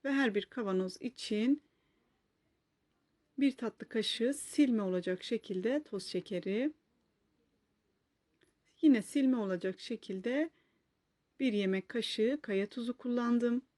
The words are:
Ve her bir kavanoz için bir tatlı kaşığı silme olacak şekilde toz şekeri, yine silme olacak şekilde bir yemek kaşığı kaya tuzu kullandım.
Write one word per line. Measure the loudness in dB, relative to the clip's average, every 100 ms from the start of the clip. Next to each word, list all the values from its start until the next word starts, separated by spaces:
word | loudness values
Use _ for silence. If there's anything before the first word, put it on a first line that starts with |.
| 0
Ve |
her | 2 2 0
bir | -4
kavanoz | -6 0 0 -2 -6
için | -10 -8 -4 0 2 0 _ _ _ _ _ _ _ _ _ _ _ _ _ _ _ _ _ 2
bir | 2 2
tatlı | -6 -6 -4
kaşığı | -2 -2 0 0
silme | -2 -4 2 4 4
olacak | 2 0 -2 -4
şekilde | -4 -6 -4 -2 0 -2
toz | -2 -10 -4
şekeri, | -6 -4 -6 -2 -2 -2 -4 _ _ _ _ _ _ _ _ _ _ _ _ _ _ _ _ _ _ _ _
yine | 6 6
silme | 2 2 2 2
olacak | 0 -2 -4 -6
şekilde | -10 -10 -8 -6 -2 -2 -2 _ _ _ _ _ _ _ _ _
bir | 0
yemek | 2 0 0 -2
kaşığı | -6 -4 0 0 0
kaya | -2 -2 -2
tuzu | -6 -8 -6
kullandım. | -4 -2 2 2 2 0 _